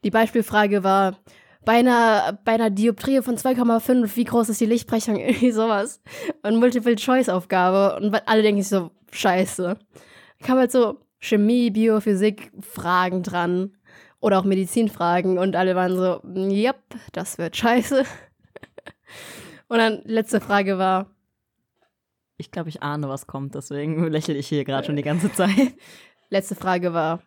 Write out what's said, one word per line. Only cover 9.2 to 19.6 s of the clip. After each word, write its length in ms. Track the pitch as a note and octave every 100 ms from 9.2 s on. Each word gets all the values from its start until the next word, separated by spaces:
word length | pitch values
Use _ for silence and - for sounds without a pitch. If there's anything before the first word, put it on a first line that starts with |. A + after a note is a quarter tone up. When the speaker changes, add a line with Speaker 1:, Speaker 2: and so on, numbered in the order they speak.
| G3+ F#3 F#3+ - F3+ - _ - - - - _
Speaker 1:
Kam 160 | - C4
halt 140 | B3+
so 260 | B3+ A3+ - _ _
Chemie, 500 | - G#3 G#3 B3 A#3+
Bio, 300 | G#3 A3+ G#3+
Physik, 520 | G#3+ F#3+ G#3 G#3 - -
Fragen 640 | - - E3+ F3+ F3+ F#3
dran. 540 | F3+ F3+ F3 F3+ G3 _ _ - - _
Oder 180 | A3 F#3+
auch 60 |
Medizinfragen. 920 | F#3+ F#3+ F#3 - A3 - E3+ F3+ F#3 F#3
Und 180 | F#3+ F3
alle 180 | F#3
waren 220 | F#3 F3+ F#3
so, 240 | F#3 F3+ - F#3 F#3+
"Jep, 280 | G3 A#3 C#4 _ A#3+ -
das 260 | - F#3 -
wird 180 | E3 -
scheiße." 480 | A3+ B3 A3+ C4+ C4
<laughs> 1600 | - - _ _ - - - - - _ - - - - -